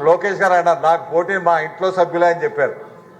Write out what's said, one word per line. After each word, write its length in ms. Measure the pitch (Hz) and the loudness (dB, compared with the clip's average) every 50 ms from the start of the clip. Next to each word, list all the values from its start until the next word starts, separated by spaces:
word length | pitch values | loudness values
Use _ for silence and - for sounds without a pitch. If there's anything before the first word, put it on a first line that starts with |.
లోకేష్ 380 | 143 156 170 175 185 202 190 160 | 2 2 2 2 2 -4 -2 0
గారు 120 | 196 185 | 0 2
అన్నారు, 280 | 180 175 170 175 165 - | 2 2 2 2 0 2
"నాకు 300 | 151 156 170 170 - - | 2 0 0 0 -2 -2
పోటీ 280 | 143 170 175 180 196 190 | -2 -2 0 0 -4 -2
మా 220 | 175 170 170 160 | 0 0 0 0
ఇంట్లో 320 | 156 156 156 - 185 190 | -2 -6 -8 -4 -4 -4
సభ్యులే" 400 | 180 180 175 160 170 175 175 175 | 0 0 0 0 2 0 2 2
అని 120 | 170 156 151 | 2 0 -4
చెప్పారు. 320 | 143 143 147 139 113 - - - - - - - - - | -6 -2 -2 -4 -4 -4 -8 -16 -20 -20 -20 -20 -20 -20